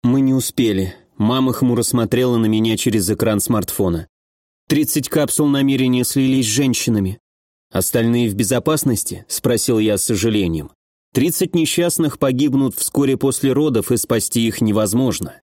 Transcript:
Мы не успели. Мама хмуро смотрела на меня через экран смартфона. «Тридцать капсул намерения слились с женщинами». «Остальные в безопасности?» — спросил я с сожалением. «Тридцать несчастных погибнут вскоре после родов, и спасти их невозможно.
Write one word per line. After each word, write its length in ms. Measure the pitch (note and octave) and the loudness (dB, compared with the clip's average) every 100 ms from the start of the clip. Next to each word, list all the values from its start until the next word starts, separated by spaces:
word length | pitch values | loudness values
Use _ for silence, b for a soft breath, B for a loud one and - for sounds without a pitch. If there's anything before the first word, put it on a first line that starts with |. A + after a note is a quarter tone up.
Мы 160 | B2 C3+ | 2 2
не 140 | C3+ | 2
успели. 600 | C3 B2 - A#2 G2 F#2 - _ - | 2 -2 0 0 0 -2 -8 _ -2
Мама 380 | A2 C3 C3 | 0 2 0
хмуро 280 | B2 B2+ A#2+ | 2 0 2
смотрела 540 | A2+ B2 A2+ B2 B2+ A#2+ | 0 0 0 0 2 2
на 120 | A2 | 2
меня 280 | A2 A2+ A2 | 2 0 0
через 340 | - G#2+ F2+ | 0 0 0
экран 300 | G#2 A2 G#2+ | 0 0 0
смартфона. 680 | - A2+ F#2 - F#2+ E2+ D#2+ _ _ _ _ _ _ | 0 -2 -2 -2 -2 -2 -6 _ _ _ _ _ _
«Тридцать 400 | D3+ D3 D#3 C3 | -2 0 -2 -2
капсул 400 | D#3+ C#3+ - D3 | -2 -2 0 0
намерения 560 | C#3 C#3 C3+ C3 B2+ | 2 2 2 2 0
слились 420 | B2 C#3+ C3 C3 A2+ | 0 0 2 2 0
с 40 | |
женщинами». 720 | A2 C#3 A#2 - G#2+ F#2+ G#2 _ _ _ _ _ | 0 0 0 0 0 0 -6 _ _ _ _ _
«Остальные 580 | - F#2+ B2 A2+ A#2+ A#2+ | -4 -2 0 0 2 0
в 40 | |
безопасности?» — 880 | G2+ G#2 B2 C#3 D#3 C#3+ A2+ - - - | -2 -2 0 0 0 0 -2 -4 -10 -10
спросил 500 | - B2+ A#2+ - A2+ | -6 -2 0 0 2
я 180 | A2 G#2 | 2 0
с 60 | |
сожалением. 680 | - G#2+ A2+ G#2+ F2+ D#2+ C#2+ _ _ _ _ | -2 0 0 0 0 -2 -8 _ _ _ _
«Тридцать 420 | - D3+ - F#3 F3 | 0 0 0 -2 0
несчастных 640 | D#3 - F3 - D#3 - | 0 0 0 0 -4 0
погибнут 560 | C#3 B2+ D3 C3+ C3+ - | -2 2 0 2 0 -2
вскоре 400 | - - C#3 C3 | -4 0 0 2
после 380 | C#3 C3 C3+ | 0 0 0
родов, 400 | C3 D3+ A2+ - | 2 2 0 0
и 40 | A#2+ | -2
спасти 480 | - A#2 - A#2 A2+ | 0 -2 0 0 0
их 140 | - | 0
невозможно. 800 | A2+ G#2 G#2+ A2+ C3 F#2 F2+ - _ | 0 0 0 0 0 -2 -8 -14 _